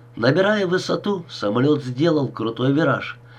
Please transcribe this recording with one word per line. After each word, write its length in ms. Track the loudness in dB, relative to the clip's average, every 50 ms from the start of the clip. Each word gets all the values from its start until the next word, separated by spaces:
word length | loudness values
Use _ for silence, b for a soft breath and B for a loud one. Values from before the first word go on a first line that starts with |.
| B B -6
Набирая 500 | 0 2 2 4 4 2 2 2 0 0
высоту, 580 | 0 0 -2 0 -2 -4 -2 -2 -2 -4 -4 -6 -10
самолёт 540 | -10 -6 -4 -2 0 2 2 2 2 0
сделал 460 | -2 -6 -2 0 0 2 2 2 0 -2
крутой 440 | -4 -4 -4 -4 -2 0 0 2
вираж, 460 | 2 2 2 2 0 0 -4 -8 -12 -14 B B B